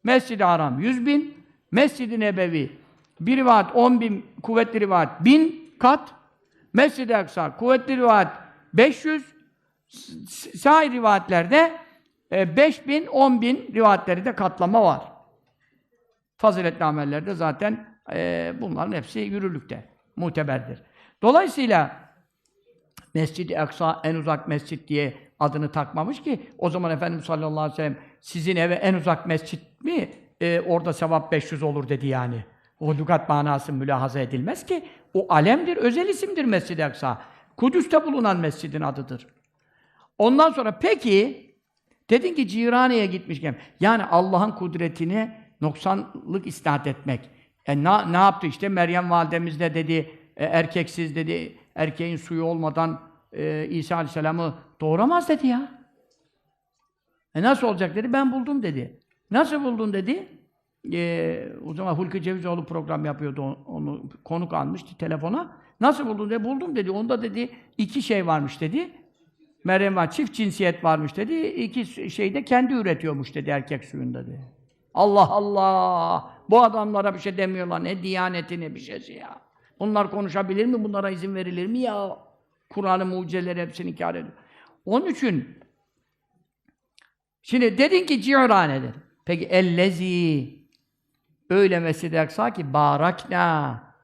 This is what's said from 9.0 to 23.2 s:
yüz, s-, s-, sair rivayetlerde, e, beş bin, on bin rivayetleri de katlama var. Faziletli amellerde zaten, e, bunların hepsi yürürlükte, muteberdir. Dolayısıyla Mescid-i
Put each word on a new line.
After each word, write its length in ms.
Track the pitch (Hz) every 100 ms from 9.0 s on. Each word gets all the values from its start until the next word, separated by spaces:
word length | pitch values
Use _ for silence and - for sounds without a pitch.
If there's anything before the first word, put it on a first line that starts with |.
yüz, 200 | 311 311 - _ _ _ _ _ _
s-, 240 | - - - -
s-, 300 | - - 170
sair 340 | 269 311 294
rivayetlerde, 800 | 247 220 196 - 180 175 285 330 320 - _ _ _ _
e, 240 | 185 185 165
beş 300 | 311 - 254
bin, 200 | 294 349
on 340 | 269 269 247
bin 340 | 240 262 -
rivayetleri 500 | 208 220 190 190 175
de 100 | 214
katlama 500 | 208 185 - 180 226
var. 280 | 190 131 - - _ _ _ _ _ _ _ _ _ _ _ _
Faziletli 480 | 220 185 170 170
amellerde 500 | 160 151 143 147 185
zaten, 520 | 180 160 139 208 220 - _ -
e, 400 | - 87 85 85 85
bunların 320 | 214 165 180
hepsi 280 | 175 120 220
yürürlükte, 640 | 202 202 190 151 - - - _ _ -
muteberdir. 680 | 170 160 147 127 117 - _ _ _ _
Dolayısıyla 840 | 214 302 370 - 247 185 143 - - _ _ _ _ _ _ _ _ - _
Mescid-i 460 | 160